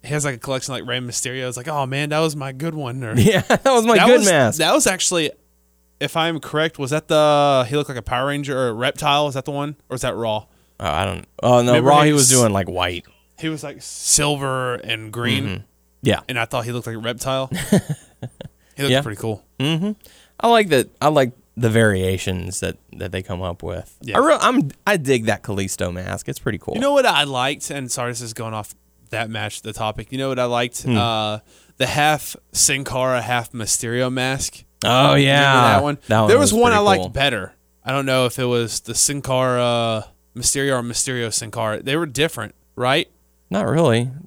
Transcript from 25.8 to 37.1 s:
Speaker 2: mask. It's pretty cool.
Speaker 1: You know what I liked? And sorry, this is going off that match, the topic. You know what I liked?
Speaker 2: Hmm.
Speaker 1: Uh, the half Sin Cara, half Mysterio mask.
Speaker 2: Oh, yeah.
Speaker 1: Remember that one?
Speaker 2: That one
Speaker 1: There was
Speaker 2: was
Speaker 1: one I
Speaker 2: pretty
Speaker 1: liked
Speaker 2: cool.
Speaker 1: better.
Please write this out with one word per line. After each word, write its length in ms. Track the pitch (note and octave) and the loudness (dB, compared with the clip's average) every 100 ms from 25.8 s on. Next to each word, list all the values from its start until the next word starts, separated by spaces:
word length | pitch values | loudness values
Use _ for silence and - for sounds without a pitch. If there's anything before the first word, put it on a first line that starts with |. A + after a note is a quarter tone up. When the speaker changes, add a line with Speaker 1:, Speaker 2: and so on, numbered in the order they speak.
| F#2 | -6
Speaker 2:
mask. 340 | F2+ F#2 F#2+ - | -6 -8 -8 -8
It's 120 | - | -8
pretty 180 | - G#2 | -6 -6
cool. 160 | - - | -8 -4
Speaker 1:
You 60 | |
know 100 | C#4 | 0
what 140 | C#4+ B3 | 2 2
I 180 | D#3+ | 0
liked? 460 | D3 C3 C3 D3 - | 0 -2 -2 -4 -8
And 180 | C#3+ B2+ | -8 -8
sorry, 220 | - A#2+ | -6 -6
this 80 | A#2 | -6
is 120 | A#2+ | -10
going 200 | A2+ A2+ | -10 -8
off 220 | A2 G#2 - _ _ _ | -8 -10 -18 _ _ _
that 180 | A2 A2 | -6 -6
match, 320 | A2 G#2+ - | -6 -8 -8
the 100 | A2 | -12
topic. 400 | A2 A2 A2 A2 | -6 -6 -6 -10
You 60 | C3 | -6
know 100 | C3+ | -4
what 120 | B2+ | -2
I 40 | B2 | -2
liked? 360 | A#2+ B2 - | 0 -2 -4
Speaker 2:
Hmm. 140 | - A2+ | 0 0
Speaker 1:
Uh, 420 | A#2 A2 G#2+ G#2+ _ _ _ _ | 2 0 -2 -6 _ _ _ _
the 80 | B2 | -2
half 480 | F#2+ D3 D3+ - - _ | 2 2 0 -4 -16 _
Sin 320 | - - C#3 | 0 0 0
Cara, 380 | C#3 B2+ C3 B2+ | -4 -2 0 0
half 320 | A2 B2 A#2 | 0 -4 -4
Mysterio 580 | B2 A2 - A#2 A#2+ B2+ | -10 -4 -4 -2 -2 -2
mask. 540 | B2+ B2+ C3+ - - _ _ | -2 -2 -2 -6 -10 _ _
Speaker 2:
Oh, 320 | A2 B2 C#3+ C#3+ | 0 4 6 6
yeah. 320 | C#3 C#3 C#3 | 4 4 6
Speaker 1:
Remember 200 | C3 A#2+ | 6 6
that 140 | G2+ | 4
one? 140 | D3 C#3+ - | 2 -4 0
Speaker 2:
That 120 | A2 | 2
one 60 | A2 | 6
Speaker 1:
There 120 | A#3+ | 6
was 120 | - | 4
Speaker 2:
was 100 | G#3+ | 4
Speaker 1:
one 100 | A#3+ | 4
I 20 | G#3+ | 4
Speaker 2:
pretty 100 | G#3 | 4
Speaker 1:
liked 160 | F#3+ | 2
Speaker 2:
cool. 60 | |
Speaker 1:
better. 440 | F#3 | 0